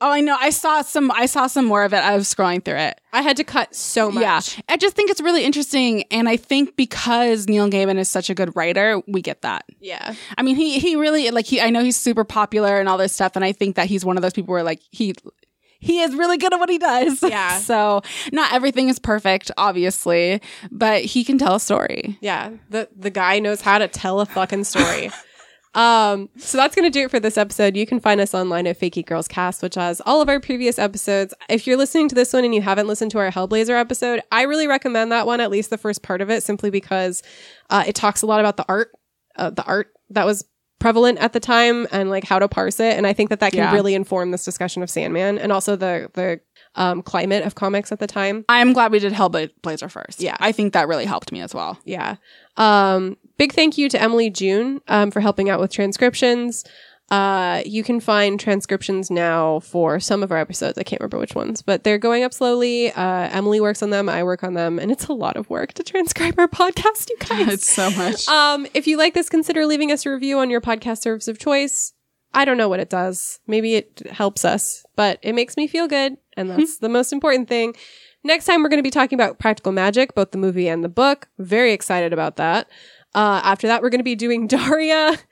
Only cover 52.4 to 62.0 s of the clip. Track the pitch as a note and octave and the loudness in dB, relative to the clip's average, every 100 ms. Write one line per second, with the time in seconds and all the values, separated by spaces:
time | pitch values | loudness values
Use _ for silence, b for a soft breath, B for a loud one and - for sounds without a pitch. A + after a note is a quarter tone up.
52.4 | b - G#3+ G#3 G3 F#3+ F#3+ G3 _ - | b 2 4 6 4 2 -2 -8 _ -2
53.4 | C#4+ - D#4+ D4+ C#4+ B3+ A3 A#3 A3+ F#3 | 0 2 2 2 0 0 2 2 0 0
54.4 | F#3+ G3 B3 C#4 - G#3 G3+ G3+ G#3 G3+ | 0 0 0 -4 0 2 2 2 0 2
55.4 | G3 F#3+ F#3+ - G3+ G3+ B3 A#3+ B3 A#3+ | 0 0 0 0 -2 0 0 2 2 2
56.4 | A#3+ A3+ - B B B B G3+ G3 F#3+ | -2 -6 -12 B B B B 0 2 0
57.4 | F#3 F3 - G#3+ G#3+ A#3 A3+ G#3 G3+ G3+ | 0 -2 -4 -4 -2 -2 2 2 2 0
58.4 | G#3+ G3 - G3 - F#3+ F#3 F3 E3+ E3 | 0 -2 0 -4 -2 -4 -2 0 0 2
59.4 | D#3+ D#3 - F3 D#3+ D#3 - G3+ G3 D#3+ | 2 0 -2 0 0 0 0 -2 0 -2
60.4 | D#3 F3+ - - - - - - - - | -2 -4 -4 -4 -6 -6 -6 -6 -6 -4
61.4 | - A3 - F#3+ G#3+ G#3 | -6 -6 -2 0 0 0